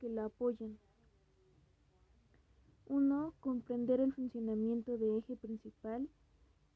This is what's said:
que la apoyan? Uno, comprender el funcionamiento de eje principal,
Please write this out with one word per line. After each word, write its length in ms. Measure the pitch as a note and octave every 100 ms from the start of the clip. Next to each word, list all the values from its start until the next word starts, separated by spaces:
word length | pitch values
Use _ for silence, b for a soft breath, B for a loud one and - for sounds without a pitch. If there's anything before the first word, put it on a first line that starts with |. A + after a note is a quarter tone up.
que 80 | A#3+
la 160 | A3+ G#3+
apoyan? 520 | - B3 A3+ A3 G#3+ _ _ _ _ _ _ _ _ _ _ _ _ _ _ _ - _ _ _ _ -
Uno, 480 | C#4 C#4 C#4+ D#4 -
comprender 580 | C#4 B3 - A#3+ A#3+ B3+
el 120 | C4+
funcionamiento 840 | C4+ B3+ A#3+ A3+ G#3+ A3 A#3 A3+ A#3
de 220 | A3 G#3+
eje 160 | A3+ B3
principal, 760 | A3 A3 G#3+ - A3 A#3 D4 - _ _ _ _ _